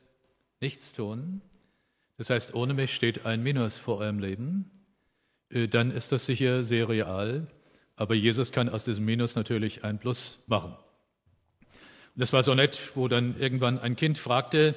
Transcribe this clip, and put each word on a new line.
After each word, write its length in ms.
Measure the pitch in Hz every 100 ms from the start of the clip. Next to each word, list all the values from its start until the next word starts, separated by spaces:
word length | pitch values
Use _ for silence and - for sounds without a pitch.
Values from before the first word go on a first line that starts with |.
| _ _ _ _ _ _
nichts 320 | 139 - -
tun“, 480 | - 104 113 160 196 - _ _ _ _ _ _ -
das 100 | 120
heißt, 260 | 123 -
ohne 200 | 117 127
mich 200 | 135 135
steht 300 | - 117 113
ein 180 | 117 113
Minus 360 | 123 139 113 -
vor 200 | - 101
eurem 200 | 107 104
Leben, 520 | 95 98 131 196 190 - _ _ _ _ _ _ _
äh, 180 | 123 113
dann 220 | 117 120
ist 220 | - -
das 140 | 131 -
sicher 380 | 123 127 127
sehr 240 | 117 117 113
real. 580 | 110 107 95 104 135 156 - _ _ _ -
Aber 180 | 107
Jesus 380 | 113 110 117 123
kann 160 | - 120
aus 160 | 110
diesem 200 | 123 104
Minus 300 | 107 117 117
natürlich 480 | - 107 113 107 -
ein 140 | 107 104
Plus 460 | 123 123 - - -
machen. 260 | 107 82
Und 1500 | 85 _ _ _ _ _ _ _ _ _ - - - - -
das 120 | 123
war 100 | 135
so 120 | 127
nett, 380 | 131 143 - -
wo 140 | 135 127
dann 300 | 120 123 120
irgendwann 400 | 135 127 127 127
ein 180 | 117 120
Kind 220 | 156 147
fragte, 560 | - - - 156 151